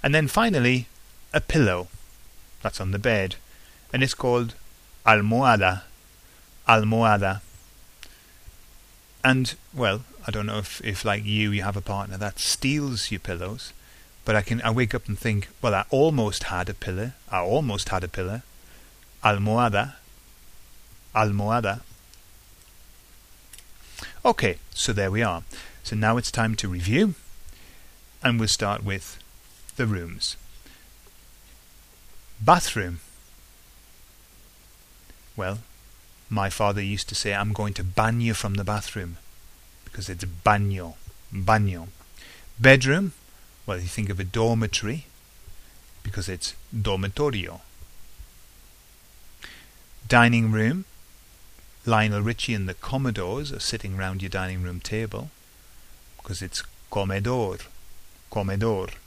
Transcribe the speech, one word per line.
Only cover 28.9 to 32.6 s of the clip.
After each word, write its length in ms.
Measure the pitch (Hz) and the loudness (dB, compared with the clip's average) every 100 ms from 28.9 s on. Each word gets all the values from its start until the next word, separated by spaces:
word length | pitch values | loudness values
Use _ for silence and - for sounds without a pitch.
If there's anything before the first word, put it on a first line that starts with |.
| 95 - - - - - - - - | -6 -8 -18 -20 -20 -20 -20 -20 -4
the 100 | 120 | -2
rooms. 480 | 98 85 82 - - - - - - - - - - - - - - - - - - - - - - | -2 -6 -8 -8 -8 -16 -20 -20 -20 -20 -20 -20 -20 -20 -20 -20 -20 -20 -20 -20 -20 -20 -20 -18 -2
Bathroom. 600 | 107 175 | 6 6